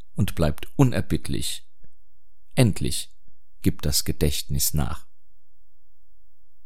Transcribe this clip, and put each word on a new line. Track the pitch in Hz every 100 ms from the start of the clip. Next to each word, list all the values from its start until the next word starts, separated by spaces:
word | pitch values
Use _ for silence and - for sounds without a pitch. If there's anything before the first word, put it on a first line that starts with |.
| - -
und | 101
bleibt | - 76 - - -
unerbittlich. | 131 - - 80 - 65 - - - - - - - - - - -
Endlich | - 113 - - - - - - - - -
gibt | 92 - 76
das | -
Gedächtnis | - - 76 - - 69 -
nach. | 76 60 - - - - - - - - - - - - - - - - -